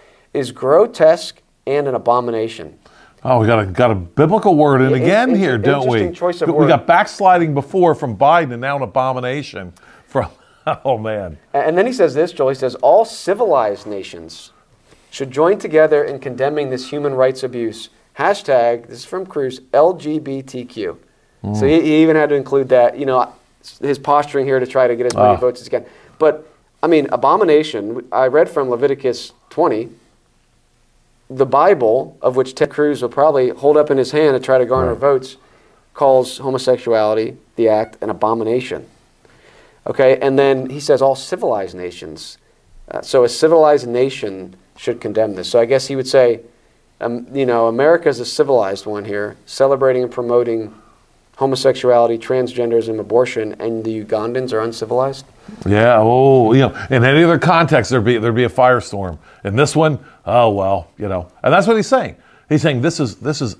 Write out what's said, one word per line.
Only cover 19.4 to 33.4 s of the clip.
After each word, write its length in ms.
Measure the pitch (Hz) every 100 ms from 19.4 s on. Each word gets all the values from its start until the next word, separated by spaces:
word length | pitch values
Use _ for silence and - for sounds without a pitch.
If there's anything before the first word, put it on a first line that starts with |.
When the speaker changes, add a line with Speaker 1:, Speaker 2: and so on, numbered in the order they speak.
| 131 131 -
Speaker 1:
"L 200 | 139 160
G 260 | 175 147 156
B 220 | 139 135
T 240 | 131 127 123
Q." 340 | - 92 76 _ _ _ _
Speaker 2:
Mm. 120 | 98 107
Speaker 1:
So 80 | 135
he, 160 | 160
he 200 | 156 151
even 140 | 160 156
had 140 | 147
to 60 | 143
include 340 | 131 139 131
that, 280 | 127 120 -
you 80 | 135
know, 280 | 127 - - _ _ - -
his 160 | 139 135
posturing 480 | 139 147 147 139 135
here 140 | 135
to 80 | 127
try 200 | 131 127
to 80 | 120
get 100 | 120
as 80 | 107
many 140 | 104
Speaker 2:
Ah. 60 | 95
Speaker 1:
votes 240 | 123 123
as 60 | -
he 40 |
can. 140 | 120 - - _ -
But, 280 | 156 151 - _ _ _
I 40 | 160
mean, 200 | 160 135
abomination, 960 | - 135 185 185 151 156 110 101 117 -
I 160 | 117 131
read 220 | 143 165
from 200 | 151 131
Leviticus 640 | 120 139 135 131 120 - _ _
twenty, 400 | - 165 110 120 - _ _ _ _ _ _ _ _ _ _ _ _ -
the 160 | 131 135
Bible, 720 | 131 170 170 113 123 151 -
of 140 | - 127
which 200 | 127 -
Ted 140 | 147
Cruz 320 | - 147 131
will 80 | 120
probably 400 | 135 151 139